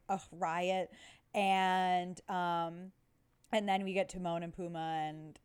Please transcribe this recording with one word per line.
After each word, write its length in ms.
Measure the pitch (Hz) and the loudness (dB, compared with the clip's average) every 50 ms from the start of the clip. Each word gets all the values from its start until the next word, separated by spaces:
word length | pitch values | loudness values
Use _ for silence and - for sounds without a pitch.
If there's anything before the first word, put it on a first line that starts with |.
| - - | -6 -4
a 100 | 196 - - - | -4 -4 -4 -8
riot, 600 | 156 170 180 165 160 175 180 185 190 190 180 - - - - - - - _ _ - | -6 -4 -2 0 0 2 2 2 2 2 0 -2 -6 -14 -20 -20 -20 -20 _ _ -2
and, 840 | 208 196 190 190 190 185 185 185 185 185 185 180 180 180 180 180 - - - | 2 2 4 4 4 4 4 4 4 4 4 4 2 2 -2 -6 -10 -8 -4
um, 640 | 196 180 175 175 170 170 165 165 165 175 185 185 - _ _ _ _ _ _ _ _ _ _ _ | -2 0 0 0 0 0 0 -2 -4 -8 -12 -16 -18 _ _ _ _ _ _ _ _ _ _ _
and 160 | - 220 202 202 | 0 0 2 2
then 160 | 190 196 196 | 2 2 0
we 100 | 190 185 | 0 0
get 160 | 196 185 185 | 0 0 0
Timon 340 | - 185 180 170 170 170 175 | -2 -4 -4 -2 -2 -2 -4
and 120 | 170 - | -6 -8
Pumbaa 540 | - 180 170 170 165 160 160 160 156 156 156 | -8 -8 -6 -6 -4 -4 -2 -2 -2 -2 -4
and, 300 | 156 156 156 156 147 - | -6 -8 -12 -14 -16 -18